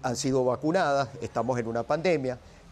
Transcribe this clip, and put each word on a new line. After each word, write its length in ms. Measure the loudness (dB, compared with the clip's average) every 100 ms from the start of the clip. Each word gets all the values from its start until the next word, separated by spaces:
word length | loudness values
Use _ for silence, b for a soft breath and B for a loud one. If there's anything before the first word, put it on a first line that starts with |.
han 140 | -4 -2
sido 260 | 0 2
vacunadas, 680 | 2 0 0 2 2 2 -2 -6
estamos 360 | -6 -2 0 -2
en 100 | -2
una 160 | -2
pandemia. 540 | 0 0 2 2 0 -6 B B -6